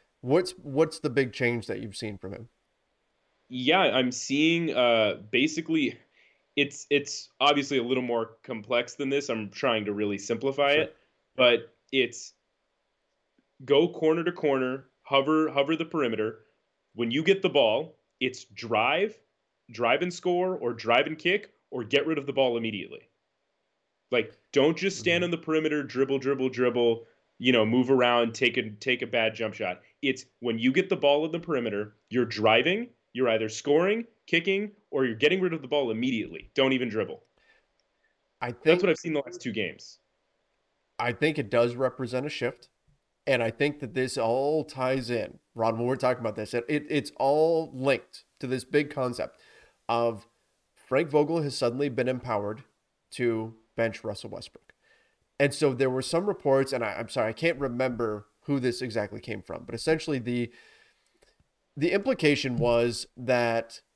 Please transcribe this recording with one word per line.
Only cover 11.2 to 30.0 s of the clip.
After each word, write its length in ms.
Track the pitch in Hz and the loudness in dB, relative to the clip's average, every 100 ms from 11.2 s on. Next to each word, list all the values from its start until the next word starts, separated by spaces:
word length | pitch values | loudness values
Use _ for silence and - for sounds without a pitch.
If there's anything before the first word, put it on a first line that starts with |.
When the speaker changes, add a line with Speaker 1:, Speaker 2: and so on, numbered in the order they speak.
| _ - | _ 2
Speaker 2:
but 400 | 123 117 - _ _ | 4 4 0 _ _
it's 420 | 135 117 - - _ _ _ _ _ _ _ _ _ _ _ _ _ 131 | 0 0 -4 -18 _ _ _ _ _ _ _ _ _ _ _ _ _ 2
go 240 | 143 170 | 4 4
corner 340 | - 156 165 | 2 0 2
to 80 | 165 | -2
corner, 540 | 175 151 135 127 135 - _ | -2 0 0 0 -4 -12 _
hover, 480 | - 139 139 156 156 | 0 0 2 2 2
hover 260 | 135 139 160 | 0 0 0
the 80 | |
perimeter. 560 | 165 165 123 110 110 - _ _ _ _ _ 113 | -4 -2 -2 -2 -4 -6 _ _ _ _ _ -6
When 160 | 117 | -2
you 100 | 135 | 0
get 200 | 160 190 | 2 2
the 80 | 185 | 2
ball, 480 | 139 113 113 165 - _ - | 4 4 2 -2 -12 _ -6
it's 240 | 127 - - | -6 -6 -16
drive, 720 | 104 117 110 120 160 208 - _ _ _ _ - | -12 -2 0 2 2 -2 -6 _ _ _ _ -16
drive 300 | 117 117 143 | -2 2 2
and 120 | 180 | 0
score, 420 | 175 185 175 185 185 | -4 -2 0 0 -2
or 180 | 120 | -4
drive 340 | 117 110 120 151 | -4 2 2 2
and 100 | 156 | -2
kick, 320 | 170 202 - _ - | 0 -2 -4 _ -12
or 140 | 127 | -10
get 240 | 107 139 147 | 0 0 2
rid 100 | 151 | -2
of 80 | 135 | -2
the 80 | |
ball 220 | 135 131 117 | 0 2 2
immediately. 540 | 113 104 - 65 _ _ _ _ _ _ _ _ _ _ - | -4 -6 -10 -16 _ _ _ _ _ _ _ _ _ _ -4
Like, 280 | 123 110 - _ | -2 -2 -8 _
don't 260 | 131 143 170 | 2 4 2
just 220 | 190 - | -2 -2
stand 240 | 139 170 | 0 0
Speaker 1:
Mm-hmm. 20 | 175 | 0
Speaker 2:
on 60 | |
the 60 | 175 | -4
perimeter, 460 | - 156 156 151 | -2 0 0 -2
dribble, 360 | 131 127 135 139 | -4 -2 0 0
dribble, 300 | 131 139 131 | 0 0 -2
dribble, 560 | 123 123 120 117 113 - _ _ - | 2 2 4 4 2 -4 _ _ -4
you 120 | 123 | 2
know, 140 | 120 110 | 4 4
move 240 | 123 123 | 4 4
around, 440 | 131 123 120 117 | 4 6 4 2
take 240 | 113 123 120 | 2 0 0
a, 120 | 110 | -6
take 300 | 104 131 127 | -6 -2 -2
a 60 | 113 | -2
bad 280 | 120 110 113 | 0 0 -2
jump 180 | 110 | -6
shot. 280 | 101 95 90 _ _ | -4 -6 -6 _ _